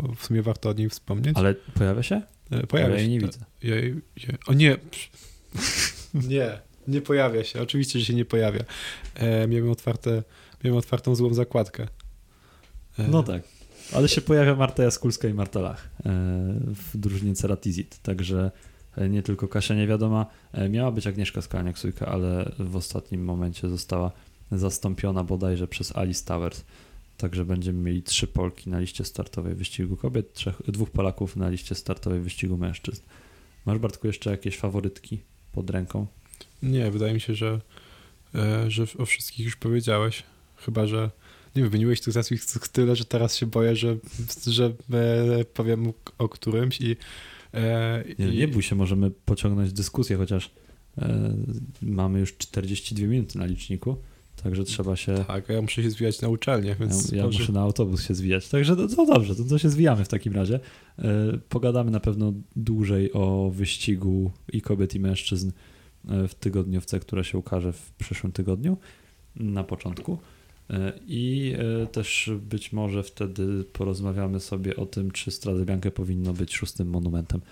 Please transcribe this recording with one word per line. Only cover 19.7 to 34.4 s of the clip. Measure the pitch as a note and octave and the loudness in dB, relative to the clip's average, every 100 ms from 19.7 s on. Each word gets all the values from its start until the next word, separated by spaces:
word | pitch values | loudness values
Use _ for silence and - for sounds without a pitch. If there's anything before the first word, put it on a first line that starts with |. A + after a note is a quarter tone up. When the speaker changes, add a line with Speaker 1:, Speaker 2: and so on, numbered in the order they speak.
| G#2+ | 2
Speaker 2:
niewiadoma. | G#2 A2 A2 A2 A2 - - | 2 2 2 2 0 -6 -10
E, | - G2 | -2 0
miała | G#2+ B2+ | 2 0
być | A2+ G#2 | 0 -2
Agnieszka | G2 G2 - | -2 -2 -4
Skalniak-Sujka, | - F#2 F2 E2+ F#2+ - - | -4 -4 -4 -4 -6 -4 -4
ale | G2 F2+ F2+ - - | 0 0 0 -2 -4
w | F#2 F#2 | -4 -4
ostatnim | - F#2+ - F#2 F2+ | -4 -6 -6 -4 -2
momencie | F2 F2 E2+ F#2 | -2 -2 -4 -4
została | F2+ - F#2 F2+ - - - - | -4 -2 -2 -2 -6 -16 -20 -6
zastąpiona | G2 F#2+ G2 G2+ F#2+ G2+ F#2 | -2 -2 -2 -4 -2 -2 -2
bodajże | F2+ F#2 F#2 F2+ F2+ | -2 0 0 0 -2
przez | - - - | -4 -6 -2
Alice | F#2 F2 - | -2 -2 -4
Towers. | F2 E2+ - - - - - - - | -4 -4 -6 -14 -20 -20 -20 -20 -6
Także | F#2 F2+ F2+ | -4 -2 0
będziemy | F2+ F2+ F2+ | 0 0 0
mieli | F2 F2 | 0 -2
trzy | F2 - - | -2 -2 0
Polki | - F2+ - - | 0 -2 -4 -6
na | F2+ | -4
liście | F2+ - F2+ | -4 -6 -8
startowej | - - - F2 F2+ | -6 -8 -6 -6 -4
wyścigu | F#2 - F2+ F#2+ | -6 -4 -4 -2
kobiet, | C3 B2+ G2+ | -2 -2 -4
trzech, | - - G2 - | -6 -6 -6 -4
dwóch | G2+ A2 | -2 -2
Polaków | - G2 F#2 F#2+ - | 0 0 -2 -4 -2
na | F2+ | -2
liście | F2+ - F#2+ | -4 -6 -8
startowej | - F#2+ - F2+ | -6 -6 -4 -4
wyścigu | F2 - F2+ F2+ | -4 -6 -4 -2
mężczyzn. | F2 F2 - - - - - - - - - | -2 -4 -8 -10 -14 -20 -20 -20 -20 -8 -2
Masz, | G#2+ | 0
Bartku, | A2+ - A2 | -2 -2 -4
jeszcze | G2+ A2 | -4 -4
jakieś | G2 | -4